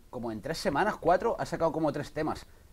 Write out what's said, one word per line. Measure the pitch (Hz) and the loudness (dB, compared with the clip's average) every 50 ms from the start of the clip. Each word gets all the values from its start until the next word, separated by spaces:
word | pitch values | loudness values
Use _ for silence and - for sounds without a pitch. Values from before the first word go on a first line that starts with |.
| - - | -12 -12
como | - 127 117 123 110 | -10 -8 -6 -6 -6
en | 107 | -6
tres | - 135 165 - | -6 -6 -6 -4
semanas, | - 202 143 143 185 214 - - | -2 0 2 2 2 2 0 0
cuatro, | - 160 180 190 - 233 185 - | 4 4 4 6 4 2 0 0
has | 139 - | -2 -4
sacado | - 143 165 165 | -2 0 2 2
como | 135 160 165 196 180 | 2 2 0 0 0
tres | 151 139 - | 0 -4 -6
temas. | - 151 156 147 98 - - - - - - - | -4 -4 -2 -2 -2 -4 -8 -16 -20 -20 -20 -20